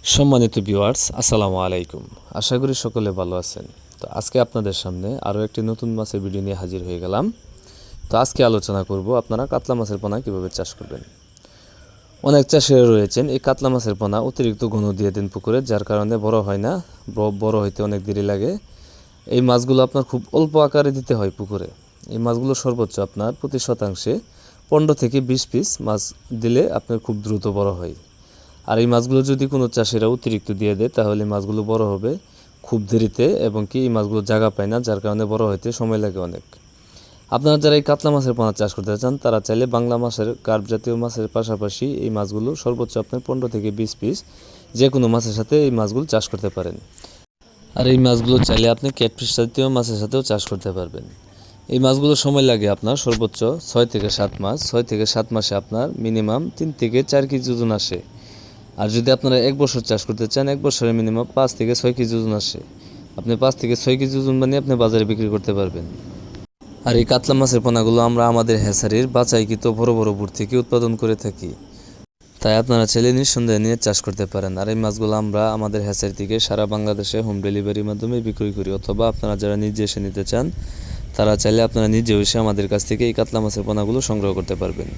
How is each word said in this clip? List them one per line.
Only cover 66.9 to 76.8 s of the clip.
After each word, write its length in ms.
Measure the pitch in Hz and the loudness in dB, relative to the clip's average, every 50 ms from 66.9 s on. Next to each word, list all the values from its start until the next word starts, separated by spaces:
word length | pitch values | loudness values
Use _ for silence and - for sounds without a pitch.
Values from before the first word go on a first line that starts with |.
| 120 117 | 2 2
এই 60 | 117 - | 4 4
কাতলা 240 | 123 123 - - 135 135 | 2 2 4 4 4 4
মাছের 200 | 135 127 123 117 117 | 4 4 4 2 2
পোনাগুলো 340 | 127 117 113 110 113 113 120 117 120 | 4 2 4 4 4 4 6 4 4
আমরা 160 | 120 117 117 117 | 4 4 4 4
আমাদের 240 | 117 117 113 117 113 107 104 | 4 4 4 4 2 2 2
হ্যাচারির 420 | 104 101 - - 104 107 113 127 131 123 | 0 0 0 0 2 2 2 0 2 2
বাছাইকৃত 480 | 120 123 113 120 113 110 104 113 101 - 120 110 110 | 2 2 4 2 2 2 2 -2 0 0 -2 0 2
বড় 120 | 117 120 117 113 | 2 2 2 2
বড় 120 | 110 107 101 98 | 2 0 0 -2
বুট 120 | 104 95 - - | -4 -6 -4 -6
থেকে 160 | 107 101 127 123 | -4 0 0 0
উৎপাদন 300 | 120 - 123 120 117 117 113 107 | 0 2 0 2 2 0 0 0
করে 160 | 120 110 110 104 - | 0 -2 -2 -2 -4
থাকি, 260 | 107 95 - 95 85 - - - - - - - - - - - _ _ _ _ _ _ | -8 -8 -8 -12 -12 -12 -14 -18 -20 -20 -20 -20 -20 -20 -20 -20 _ _ _ _ _ _
তাই 180 | - - 110 107 110 | -4 0 2 2 2
আপনারা 220 | 117 131 123 117 110 104 | 4 4 4 4 4 2
চাইলে 180 | - 117 117 127 127 127 | 2 2 4 4 4 4
নিঃসন্দেহে 420 | 139 135 - 123 120 117 110 104 107 | 2 0 0 0 2 2 2 2 2
নিয়ে 120 | 110 117 113 - | 0 0 0 0
চাষ 140 | 107 101 - - | 0 0 0 -2
করতে 180 | 107 95 98 101 95 | -4 -4 -4 -6 -4
পারেন। 200 | - 98 95 95 92 92 | -4 -6 -4 -4 -4 -4
আর 60 | 98 107 | -4 -2
এই 60 | 110 113 110 | -2 0 -2
মাছগুলো 300 | 107 104 110 113 107 107 107 | -2 -2 -2 -2 0 0 0
আমরা 200 | 107 104 101 104 107 110 110 | -2 0 0 0 0 0 0
আমাদের 240 | 107 107 104 104 107 101 | -2 -4 -2 -2 -2 -2
হ্যাচারি 280 | 101 98 - - 101 95 - | -2 -4 -4 -4 -6 -4 -6
থেকে 160 | 101 95 107 113 - | -4 -4 -2 -2 0
সারা 180 | - 107 104 107 | 0 0 -2 0
বাংলাদেশে 520 | 98 107 104 | 0 -2 -2